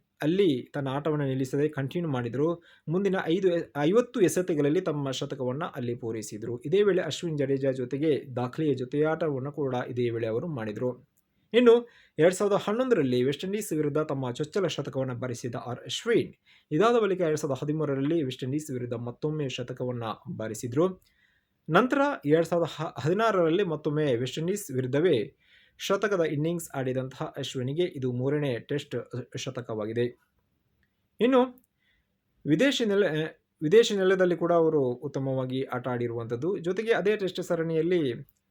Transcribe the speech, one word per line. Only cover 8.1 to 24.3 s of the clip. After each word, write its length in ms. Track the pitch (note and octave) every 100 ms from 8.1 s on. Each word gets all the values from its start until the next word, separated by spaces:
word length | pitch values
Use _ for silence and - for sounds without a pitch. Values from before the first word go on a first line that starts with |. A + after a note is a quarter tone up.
| B2 - B2
ದಾಖಲೆಯ 400 | A#2+ C#3 D#3 -
ಜೊತೆಯಾಟವನ್ನ 720 | B2+ D3 D#3 D#3+ E3 C3+ C#3
ಕೂಡ 260 | D3 C3+ B2 C3+
ಇದೇ 220 | B2 A#2+
ವೇಳೆ 180 | A#2 A2+
ಅವರು 200 | A2+ F3
ಮಾಡಿದ್ರು. 600 | C#3 A2 G#2 B2+ A#2+ _ _ _ _ _
ಇನ್ನು 340 | A3+ A#3+ A#3+ A#3 _ _ -
ಎರಡ್ 140 | E3
ಸಾವಿರದ 220 | F#3 G#3 G3
ಹನ್ನೊಂದರಲ್ಲಿ 680 | - A3 C4 G#3+ C3+ B2
ವೆಸ್ಟ್ 220 | B2+ C#3 F#3
ಇಂಡೀಸ್ 280 | G#3+ G#3
ವಿರುದ್ಧ 240 | D#3 D3 D3
ತಮ್ಮ 340 | D#3 C#3 B2+
ಚೊಚ್ಚಲ 360 | A#2+ D3+ G#3 F3
ಶತಕವನ್ನ 460 | - C3+ C3+ C3
ಬಾರಿಸಿದ 420 | B2 B2+ A#2 B2 A#2+
ಆರ್ 240 | A#2+ B2
ಅಶ್ವಿನ್ 540 | - - A3 G#3 F#2+ - _ _ _
ಇದಾದ 240 | D3+ A3 A#3+
ಬಳಿಕ 200 | G3+ F3+
ಎರಡ್ 160 | E3 D3+
ಸಾವಿರದ 220 | D3+ B2+
ಹದಿಮೂರರಲ್ಲಿ 600 | D3 D#3 D3 C3+ C#3 E3+
ವೆಸ್ಟ್ 200 | C3 B2
ಇಂಡೀಸ್ 280 | B2+ D3 D3+
ವಿರುದ್ಧ 220 | B2 B2
ಮತ್ತೊಮ್ಮೆ 560 | A#2 A#2+ - D3+ D#3 C3+
ಶತಕವನ್ನ 540 | B2+ B2 B2 B2 A#2+ A2+ G2 - A2
ಬಾರಿಸಿದ್ರು. 640 | A2 A2 A#2 B2 F#3 F#3 _ _ _ _ _ _ -
ನಂತರ 320 | E3+ B3 C#4 C#4+ - D3
ಎರಡ್ 200 | D#3 E3
ಸಾವಿರದ 380 | F3 D3+ -
ಹ-, 160 | D#3+ -
ಹದಿನಾರರಲ್ಲಿ 640 | C#3 G3 A3+ G3 E3 F3+
ಮತ್ತೊಮ್ಮೆ 520 | F#3+ D3+ D#3 D3+ D3+ A#2
ವೆಸ್ಟ್ 240 | B2+